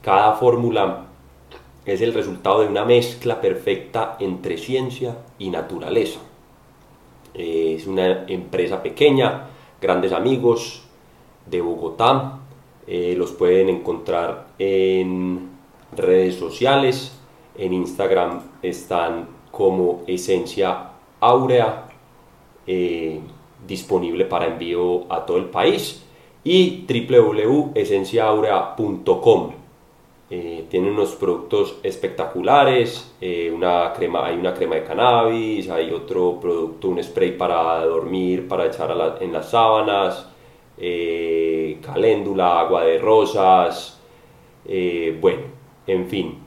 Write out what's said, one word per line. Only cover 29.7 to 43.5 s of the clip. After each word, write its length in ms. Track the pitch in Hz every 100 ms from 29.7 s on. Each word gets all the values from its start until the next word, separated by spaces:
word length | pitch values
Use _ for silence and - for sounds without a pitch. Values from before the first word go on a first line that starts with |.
| _ _ _ _ _ _
Eh, 360 | 87 85 82 80
tienen 220 | 92 95
unos 220 | 107 98
productos 640 | - 92 85 - 104 98 -
espectaculares, 1300 | 98 92 95 - 82 92 90 143 135 127 113 - - -
eh, 300 | 92 85 85
una 380 | 82 90 87 85
crema, 320 | - 85 87 73
hay 100 | 85
una 160 | 90
crema 220 | 90 82
de 100 | 80
cannabis, 840 | 78 82 120 117 113 113 110 104 90
hay 220 | 82 82
otro 480 | 82 85 92 90 87
producto, 480 | 87 85 80 80 98
un 140 | 87
spray 340 | 85 - 90 90
para 480 | 87 85 82 82
dormir, 640 | 80 82 80 92 90 90 90
para 180 | 92 82
echar 240 | - 78
a 40 |
la, 220 | 82 82 -
en 120 | 92
las 180 | 80 -
sábanas, 760 | 117 113 110 107 101 95 90 - - - - _ -
eh, 1000 | 90 87 85 82 82 82 82 80 80 78
caléndula, 760 | - 85 110 104 98 95 87 85
agua 240 | 85 90
de 140 | 82 80
rosas, 1040 | 98 110 98 101 95